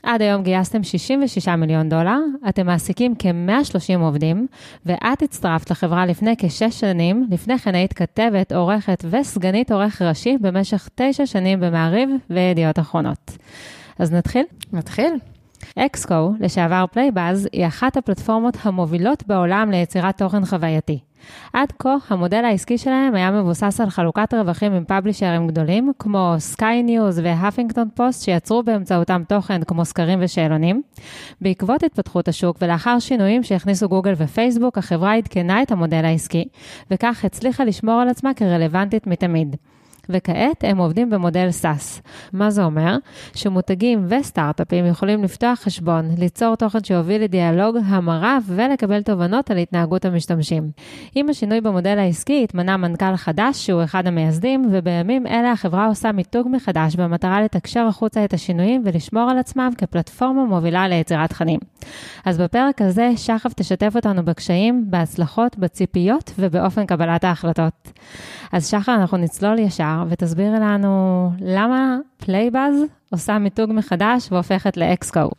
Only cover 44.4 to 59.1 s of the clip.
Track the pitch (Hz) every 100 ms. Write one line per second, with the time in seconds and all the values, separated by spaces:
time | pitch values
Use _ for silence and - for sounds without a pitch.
44.4 | 151 156 165 175 175 165 196 214 196 -
45.4 | 240 247 202 180 170 165 160 170 175 -
46.4 | 226 226 220 220 202 180 165 214 214 180
47.4 | 170 165 214 233 196 196 170 165 208 269
48.4 | 202 180 254 269 202 208 208 196 175 233
49.4 | 277 185 170 175 165 185 185 175 - 170
50.4 | 147 160 156 151 - - - 277 294 285
51.4 | 208 226 220 185 180 208 190 165 - 285
52.4 | 220 180 180 190 175 165 190 185 - 156
53.4 | 233 277 - 175 160 185 180 170 160 160
54.4 | 233 269 254 190 175 170 175 262 247 233
55.4 | 240 233 180 180 220 208 226 202 175 240
56.4 | 247 262 226 160 160 170 175 170 185 196
57.4 | 214 180 - 233 226 196 220 220 202 170
58.4 | - 170 190 262 208 165 -